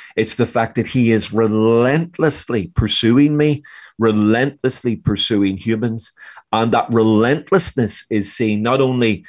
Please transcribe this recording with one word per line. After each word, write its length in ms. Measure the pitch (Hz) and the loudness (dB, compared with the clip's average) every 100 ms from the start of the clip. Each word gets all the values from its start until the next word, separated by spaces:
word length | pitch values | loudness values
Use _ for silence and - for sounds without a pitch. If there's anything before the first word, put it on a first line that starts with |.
| - - | -8 -4
It's 220 | 110 - | -2 -2
the 80 | 113 | -2
fact 300 | 117 113 120 | -2 -2 -4
that 120 | 110 | -4
he 240 | 131 117 | 0 2
is 220 | 110 - | 2 0
relentlessly 1300 | 107 110 110 113 117 123 151 170 - 156 - - 117 85 | -2 0 2 2 2 2 0 -4 -2 -2 -2 -4 -6 -4
pursuing 680 | - 110 - 113 123 147 147 | -2 -2 0 2 4 4 2
me, 280 | 151 147 - - - - | 0 -2 -8 -20 -16 -2
relentlessly 960 | 110 107 104 113 139 143 131 - 123 101 | 0 2 2 2 0 -2 -6 -4 -4 -4
pursuing 640 | - 101 - 104 98 98 | -2 -2 -2 0 0 -2
humans. 560 | 113 110 117 113 - - - - - | -4 -4 -4 -6 -10 -14 -20 -20 -6
And 200 | 110 113 | -2 0
that 200 | - - | 0 0
relentlessness 1120 | 117 110 107 117 151 - 196 - - 107 - - | 2 4 4 2 0 0 0 0 -2 -4 -4 -4
is 240 | 110 101 | -2 -2
seen 300 | - 110 107 | -2 -2 -2
not 180 | 117 131 | 0 0
only 420 | 131 127 113 92 | 0 0 0 -2